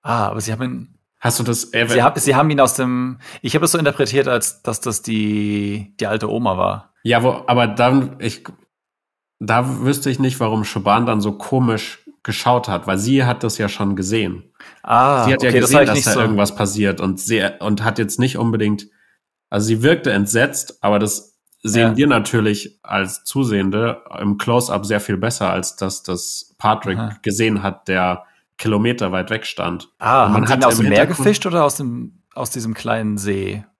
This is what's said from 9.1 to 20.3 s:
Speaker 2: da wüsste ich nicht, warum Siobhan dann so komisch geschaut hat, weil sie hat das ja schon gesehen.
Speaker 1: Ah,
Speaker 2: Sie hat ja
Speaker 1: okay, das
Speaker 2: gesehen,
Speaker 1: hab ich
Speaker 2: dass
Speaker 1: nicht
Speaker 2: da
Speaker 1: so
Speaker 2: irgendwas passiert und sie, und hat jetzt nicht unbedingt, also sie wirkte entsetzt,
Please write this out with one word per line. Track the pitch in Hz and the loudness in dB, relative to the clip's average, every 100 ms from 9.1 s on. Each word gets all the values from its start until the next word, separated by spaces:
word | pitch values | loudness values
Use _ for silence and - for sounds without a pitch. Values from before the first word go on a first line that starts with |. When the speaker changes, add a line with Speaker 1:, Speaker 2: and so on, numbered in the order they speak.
| _ _ _ | _ _ _
Speaker 2:
da | 107 113 131 123 | -2 0 0 -2
wüsste | 123 139 143 | -2 0 -2
ich | 131 | 0
nicht, | 131 127 | -2 0
warum | 113 110 | -2 -2
Siobhan | 104 - 95 107 120 | -4 -2 2 2 2
dann | 110 | 0
so | 104 | -2
komisch | 101 - 131 123 107 - - - _ | -6 -2 0 2 0 -4 -14 -20 _
geschaut | - 107 123 123 113 | -8 -2 2 2 0
hat, | 87 - | -4 -2
weil | 95 | -2
sie | 107 135 123 | 2 2 2
hat | 120 | 0
das | 113 - | -4 -2
ja | 101 | -4
schon | - 101 95 | -2 -2 -2
gesehen. | 95 110 92 90 - _ - - | -2 -2 -2 -8 -16 _ -20 -16
Speaker 1:
Ah, | - 117 135 139 120 | 0 4 4 4 2
Speaker 2:
Sie | |
hat | 131 | 2
ja | 127 | 4
Speaker 1:
okay, | 123 | 4
das | 120 | 6
Speaker 2:
gesehen, | 143 | 6
Speaker 1:
hab | |
ich | - | 4
Speaker 2:
dass | 143 | 2
Speaker 1:
nicht | 117 | 2
Speaker 2:
da | |
Speaker 1:
so | 127 | 2
Speaker 2:
irgendwas | 110 104 101 - | 2 2 0 0
passiert | 101 101 101 92 | -4 0 -2 0
und | 95 95 | -4 -4
sie, | - 113 98 - | -2 0 0 -2
und | 104 104 | -4 -2
hat | 110 - | -2 -2
jetzt | 104 - | -4 0
nicht | 127 123 | -2 0
unbedingt, | 117 110 107 104 - _ _ _ _ _ _ | -2 0 -2 -2 -8 _ _ _ _ _ _
also | 101 107 | -2 0
sie | 110 | 2
wirkte | 131 175 - | 4 2 2
entsetzt, | 101 101 | 0 2